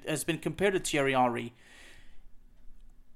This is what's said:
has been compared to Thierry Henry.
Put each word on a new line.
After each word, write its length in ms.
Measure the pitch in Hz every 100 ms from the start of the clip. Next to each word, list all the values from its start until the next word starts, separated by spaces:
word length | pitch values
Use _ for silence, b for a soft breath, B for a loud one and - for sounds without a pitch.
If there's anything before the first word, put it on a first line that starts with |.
| -
has 200 | 151 -
been 120 | 156
compared 360 | 165 - 196
to 60 | 185
Thierry 340 | - 151 135
Henry. 400 | 131 123 117 117 - b b b b b b b - - - - - - - -